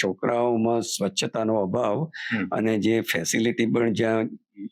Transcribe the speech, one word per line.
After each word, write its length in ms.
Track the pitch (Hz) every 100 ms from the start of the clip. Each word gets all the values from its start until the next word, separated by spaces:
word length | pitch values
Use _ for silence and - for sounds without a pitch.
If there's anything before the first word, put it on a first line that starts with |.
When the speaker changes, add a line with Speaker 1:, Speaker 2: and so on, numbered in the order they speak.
Speaker 1:
છોકરાઓમાં 760 | 98 92 110 120 120 117 113 117
સ્વચ્છતાનો 720 | 101 - 98 - - 113 110
અભાવ 480 | 110 95 117 113 110
Speaker 2:
હમ. 460 | 160 - - 110 92
Speaker 1:
અને 260 | 92 110 110
જે 220 | 104 113
ફેસિલિટી 680 | - 85 82 113 117 120 117
પણ 260 | 120 117
જ્યાં 340 | 101 113 113 113 - _ 101 104